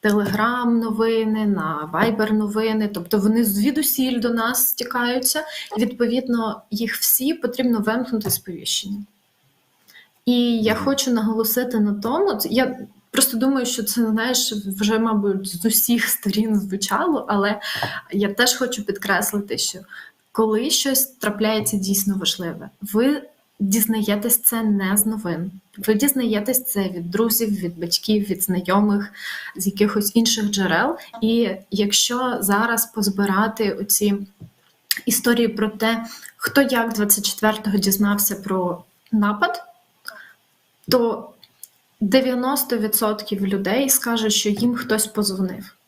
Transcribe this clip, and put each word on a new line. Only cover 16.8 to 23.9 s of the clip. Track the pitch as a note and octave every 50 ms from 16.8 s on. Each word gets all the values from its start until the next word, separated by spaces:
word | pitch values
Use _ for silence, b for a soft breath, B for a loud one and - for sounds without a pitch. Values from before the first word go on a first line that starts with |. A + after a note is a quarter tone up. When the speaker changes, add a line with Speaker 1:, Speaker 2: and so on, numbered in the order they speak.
| - - G3 A3 D#4+ F4+ D4+ B3+ - -
Speaker 1:
але | G#3 G3+ G3 G#3 G#3+ G#3 B B B B B B B B B -
я | - G3+ G#3 G3 G3
теж | - B3 B3+ B3
хочу | - C4 B3 B3 A3 G#3
підкреслити, | - G3 - - - G3 F3+ G#3 - - G3+ G3+ G3+ -
що | - - - - F#3 G3+ B B B B B B _ _ _
коли | _ - A3+ A3 G#3+ A3 B3 D#4
щось | D#4+ - - C#4 C4+ C4 -
трапляється | - - _ - G#3+ G#3 G#3 A3 G#3+ A3 A3 G#3+ - -
дійсно | G3 F#3+ F#3 G3 F#3+ G3 G3+ G3
важливе, | F#3+ F3 D#3+ - - F3+ E3+ - - - C#3+ _ _
ви | G3+ G3+ - G#3+ A#3+ C4+ D4 - - - _ _ _ _ _ _
дізнаєтесь | G3+ F#3+ G3 A#3 - -